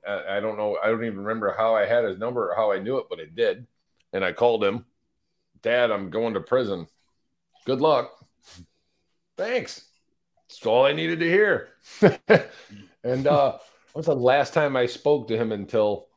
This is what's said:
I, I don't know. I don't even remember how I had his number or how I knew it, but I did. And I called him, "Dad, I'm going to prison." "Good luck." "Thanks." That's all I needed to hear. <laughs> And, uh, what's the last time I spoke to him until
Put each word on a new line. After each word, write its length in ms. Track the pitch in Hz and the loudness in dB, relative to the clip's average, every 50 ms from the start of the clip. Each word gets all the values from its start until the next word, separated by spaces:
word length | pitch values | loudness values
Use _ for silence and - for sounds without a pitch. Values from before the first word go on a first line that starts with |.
| - 95 | -8 -6
I, 300 | 101 92 71 85 98 101 | -8 -6 -6 -4 -6 -4
I 20 | |
don't 180 | 104 110 107 104 | -4 -4 -4 -4
know. 200 | 107 104 101 78 | -4 -4 -2 -2
I 60 | 95 107 | 0 0
don't 160 | 113 113 117 | -2 0 -4
even 140 | 117 104 95 | -6 -8 -8
remember 340 | 98 107 113 113 107 98 90 101 | -6 -6 -6 -2 -2 -4 -2 0
how 180 | 110 113 113 | 0 2 2
I 100 | 110 101 | 2 2
had 180 | 95 117 120 117 | 2 2 0 0
his 120 | 104 92 95 | -2 -4 -6
number 320 | 110 120 123 123 107 87 | -6 -6 -4 -4 -4 -2
or 40 | 87 | 0
how 160 | 107 110 107 | 0 0 0
I 80 | 101 95 | 0 -2
knew 180 | 95 110 131 135 | -2 -4 -4 -4
it, 80 | 113 - | -4 -6
but 100 | 92 85 | -12 -12
I 60 | 80 78 82 | -12 -16 -4
did. 320 | 104 117 107 92 - 123 _ _ _ _ _ _ _ _ _ - | -2 0 0 0 -4 -10 _ _ _ _ _ _ _ _ _ -4
And 100 | 95 95 | -2 -2
I 80 | 90 | -2
called 320 | 85 - 117 123 117 110 104 | 0 2 2 2 2 4 2
him, 220 | 98 101 117 - _ _ _ _ _ _ _ _ _ _ _ _ _ _ _ _ | 0 0 -2 -8 _ _ _ _ _ _ _ _ _ _ _ _ _ _ _ _
"Dad, 280 | 113 120 123 123 117 | 0 2 2 2 2
I'm 180 | 107 98 98 92 | 0 -2 -4 -4
going 240 | 80 110 117 117 107 | -4 -2 -2 -2 -2
to 40 | 98 | -4
prison." 480 | 80 - 123 131 127 104 98 90 82 - _ _ _ _ _ _ _ _ _ _ _ _ _ _ _ | -4 0 0 0 0 0 -4 -6 -8 -12 _ _ _ _ _ _ _ _ _ _ _ _ _ _ _
"Good 160 | - 131 131 | -4 -2 0
luck." 300 | 139 156 151 127 117 - - _ - _ _ _ _ - - - - _ _ _ _ _ _ _ _ _ _ _ _ _ _ - | 2 2 2 2 0 -4 -12 _ -20 _ _ _ _ -20 -20 -20 -20 _ _ _ _ _ _ _ _ _ _ _ _ _ _ -8
"Thanks." 480 | 185 220 247 247 175 - - - - _ _ _ _ _ _ _ _ _ _ _ _ _ | -6 -2 -2 -4 -4 -6 -14 -16 -18 _ _ _ _ _ _ _ _ _ _ _ _ _
That's 180 | - - - | -20 -6 0
all 200 | 113 110 123 135 | 2 4 4 4
I 80 | 139 147 | 4 0
needed 260 | 156 165 165 170 160 | 0 -2 -4 -2 -2
to 100 | 165 165 | 0 2
hear. 400 | 175 196 214 202 170 120 - - _ _ _ - - - | 2 4 4 4 2 -2 -2 -8 _ _ _ -20 -2 4
<laughs> 480 | - 180 - - _ - 226 165 - - - - - - 101 101 101 - _ _ _ | 4 4 4 4 _ 4 4 4 4 0 -16 -20 -20 -20 -20 -20 -20 -20 _ _ _
And, 240 | 117 127 131 135 151 | -4 -4 0 2 2
uh, 300 | 147 147 139 131 - - - - _ _ _ _ _ | 4 4 4 2 0 -6 -16 -20 _ _ _ _ _
what's 140 | 147 156 165 | -6 -2 -2
the 80 | 147 | -2
last 380 | 127 120 123 131 143 139 - - | 2 4 4 4 4 2 0 0
time 220 | 165 151 143 135 | 0 0 2 0
I 100 | 127 123 | 0 0
spoke 440 | 120 - - - 151 147 143 117 117 | -2 -2 -2 0 0 2 2 0 -4
to 80 | 113 110 | -2 -2
him 140 | 117 110 107 | -2 -2 -4
until 540 | 101 101 - - 110 107 104 104 101 - _ _ | -6 -8 -4 0 0 0 0 0 -4 -8 _ _